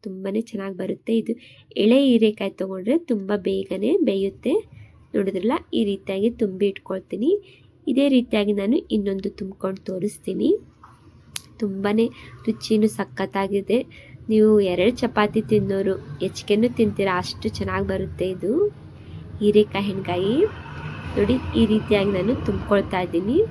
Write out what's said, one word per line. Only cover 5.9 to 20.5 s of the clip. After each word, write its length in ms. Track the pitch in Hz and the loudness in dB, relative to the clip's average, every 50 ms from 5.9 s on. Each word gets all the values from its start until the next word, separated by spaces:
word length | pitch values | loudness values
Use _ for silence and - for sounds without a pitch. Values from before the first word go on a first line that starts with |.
ರೀತಿಯಾಗಿ 400 | 196 190 - - 190 190 202 240 240 233 | -2 -6 -6 -6 -4 0 0 -2 0 0
ತುಂಬಿ 260 | 240 202 185 185 202 202 | -4 -4 0 0 -2 -2
ಇಟ್ಕೊಳ್ತೀನಿ. 580 | 196 - _ - 185 190 - _ - 185 226 311 392 415 - - - _ - _ _ _ _ | -2 -4 _ -8 -8 -8 -8 _ -8 -2 0 0 0 0 -2 -10 -20 _ -20 _ _ _ _
ಇದೇ 200 | - 247 262 285 285 277 | -2 2 2 4 6 4
ರೀತಿಯಾಗಿ 380 | 247 240 - - 214 202 208 208 202 | 4 4 2 0 0 0 0 0 -2
ನಾನು 180 | 196 202 254 359 403 - 220 | 0 0 0 0 0 0 -2
ಇನ್ನೊಂದು 340 | 214 196 202 196 190 196 202 - - | -2 0 -2 -4 -4 -6 -8 -8 -8
ತುಂಬ್ಕೊಂಡು 420 | 202 190 196 _ - 190 190 190 - - | -12 -12 -10 _ -6 -6 -6 -6 -10 -8
ತೋರಿಸ್ತೀನಿ. 600 | 190 185 175 208 - - - - 190 220 214 269 392 453 - - _ _ - - - _ _ - _ - _ - - - - - - - | -6 -4 -6 -6 -8 -8 -10 -8 -4 0 2 2 2 0 -2 -14 _ _ -20 -20 -20 _ _ -20 _ -20 _ -14 -14 -14 -14 -14 -8 -6
ತುಂಬಾನೇ 420 | 226 202 190 190 196 208 208 220 226 233 - - - - - - - | -6 -6 -4 -2 0 2 2 4 2 0 -2 -10 -20 -20 -20 -8 -6
ರುಚಿನೂ 440 | 226 226 - - - 220 214 214 214 214 - | -6 -6 -4 -2 0 2 4 4 2 0 -2
ಸಖತ್ತಾಗಿದೆ. 800 | 196 - - - 190 190 - 196 196 190 196 202 190 - 202 247 - - - - - - - - - - | -8 -8 -4 -6 -6 -4 -2 -2 -2 0 -2 -2 0 0 0 0 0 -2 -14 -20 -20 -20 -20 -16 -4 2
ನೀವು 180 | 220 220 214 214 214 208 202 185 | 4 6 6 8 6 6 4 4
ಎರಡು 200 | 180 180 180 220 254 - | 2 2 2 2 2 0
ಚಪಾತಿ 400 | - 226 - 220 208 208 - 220 214 - | -4 -2 2 2 0 2 2 -2 0 2
ತಿನ್ನೋರು 440 | 214 208 196 190 196 190 196 - 190 - - - - - | 2 2 2 0 -2 -2 0 -2 -2 -4 -6 -14 -8 -6
ಹೆಚ್ಚಿಗೆನೂ 460 | - 185 - - - - 208 208 226 240 240 - | -6 -6 -6 -8 -2 0 2 2 2 0 2 2
ತಿಂತೀರಾ, 360 | 226 208 202 - 196 190 185 180 | 0 0 2 0 0 0 0 -2
ಅಷ್ಟು 260 | 180 - - - - 226 - - | -2 -6 -10 -6 -6 -6 -4 -4
ಚೆನ್ನಾಗಿ 280 | 202 190 185 190 196 190 | -6 -4 -2 -2 -2 -2
ಬರುತ್ತೆ 340 | 190 185 190 - - - 180 185 185 | -2 -4 -4 -6 -6 -4 -4 -4 -4
ಇದು 180 | 180 - 185 240 330 403 415 - - - - - - - - - - - - - - | -4 -2 -2 0 0 0 -2 -2 -8 -20 -20 -20 -20 -18 -16 -16 -16 -14 -14 -8 0
ಹೀರೆಕಾಯಿ 460 | 208 208 208 208 214 214 - 196 202 202 | 2 6 6 6 4 4 0 -4 -4 -2
ಹೆಣ್ಗಾಯಿ. 480 | 190 196 190 - 175 180 190 196 233 294 403 427 | -4 -4 -4 -2 -2 0 0 0 2 2 2 0